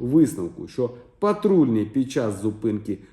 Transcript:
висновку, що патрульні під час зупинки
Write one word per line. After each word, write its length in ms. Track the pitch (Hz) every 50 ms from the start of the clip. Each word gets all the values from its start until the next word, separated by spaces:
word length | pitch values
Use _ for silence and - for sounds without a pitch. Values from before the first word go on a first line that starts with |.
висновку, 680 | 120 123 139 165 156 120 92 98 87 82 - - - -
що 220 | - - 127 117 - - - - _ -
патрульні 680 | - 202 208 208 - 208 196 175 147 127 113 110 104
під 260 | 104 - 135 131 127
час 320 | - 147 120 110 101 95 101
зупинки 560 | 110 104 107 - 113 104 104 104 - 101 95 - -